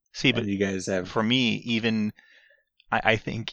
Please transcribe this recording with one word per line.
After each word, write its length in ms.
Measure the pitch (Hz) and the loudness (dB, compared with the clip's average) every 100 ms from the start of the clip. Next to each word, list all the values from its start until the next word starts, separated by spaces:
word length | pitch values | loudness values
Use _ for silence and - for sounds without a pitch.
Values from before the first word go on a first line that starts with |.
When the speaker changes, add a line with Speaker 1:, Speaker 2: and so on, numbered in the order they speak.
| _ | _
Speaker 1:
See, 160 | - 139 | -2 0
Speaker 2:
And 60 | 117 | 2
Speaker 1:
but 80 | 104 | 0
Speaker 2:
you 140 | 98 | 0
guys 260 | 101 95 90 | 0 -2 -2
have 240 | 95 92 | -2 -2
Speaker 1:
for 140 | 113 | 0
me, 320 | 110 127 120 104 - | 2 4 2 0 -2
even, 480 | 113 113 110 107 - - - - _ _ _ - | 0 0 0 -2 -4 -18 -20 -20 _ _ _ -4
I, 100 | 110 | -2
I 120 | - 113 | 2 0
think 360 | - 110 110 | 0 -8 -8